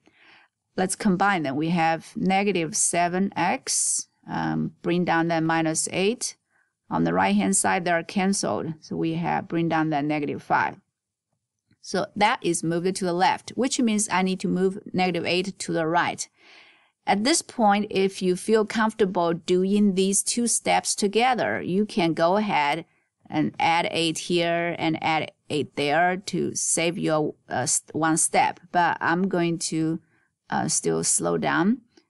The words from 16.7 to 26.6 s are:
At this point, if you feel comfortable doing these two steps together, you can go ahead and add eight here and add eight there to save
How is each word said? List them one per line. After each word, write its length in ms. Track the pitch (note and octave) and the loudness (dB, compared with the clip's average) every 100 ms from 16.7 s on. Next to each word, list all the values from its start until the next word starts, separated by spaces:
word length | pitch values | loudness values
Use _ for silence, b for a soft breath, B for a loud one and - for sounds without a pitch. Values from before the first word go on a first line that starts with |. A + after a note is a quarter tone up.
| b b _ | b b _
At 200 | - G3+ | -2 0
this 180 | A3+ E4+ | 2 0
point, 460 | - - G#3+ G3+ G3+ | -2 0 2 4 0
if 320 | F#3 G3 F#3+ | 0 0 0
you 140 | F#3 F3+ | -2 -2
feel 280 | - A3 | 2 2
comfortable 680 | G#3+ A3+ A3 - G3 F#3 E3+ | 2 0 0 2 0 2 0
doing 640 | E3+ - F3+ F#3+ G#3 G#3 F#3 | 0 0 0 2 4 4 4
these 260 | F#3+ G3 | 2 0
two 240 | - - A#3 | -2 -2 0
steps 480 | - - F3+ - | -2 0 0 0
together, 640 | - G3+ G#3 B3 B3 A2+ G#2 | -2 0 2 2 2 0 -2
you 260 | D2+ F#3 G#3 | -2 -2 0
can 280 | - E3+ | 0 0
go 220 | D#3 E3 G3 | 2 2 2
ahead 480 | G#3 D3+ C#3+ D#3 - _ _ _ - | 2 0 0 -2 -6 _ _ _ -6
and 240 | D3+ D3 - | -2 -2 0
add 300 | D#3+ E3 E3+ | 2 2 0
eight 280 | - E3 D#3 | 0 -2 -2
here 580 | - F3 E3+ E3+ E3+ E3+ | -2 0 2 0 -2 -2
and 240 | E3 D#3+ | -2 -2
add 300 | - D#3 C#3 - - | 0 0 -2 -10 -6
eight 240 | D3+ C#3+ | -4 -4
there 420 | - D3 D#3+ F3+ F#3 | -2 0 4 2 0
to 380 | - F3 C#3+ | -4 -2 -2
save 420 | - | -2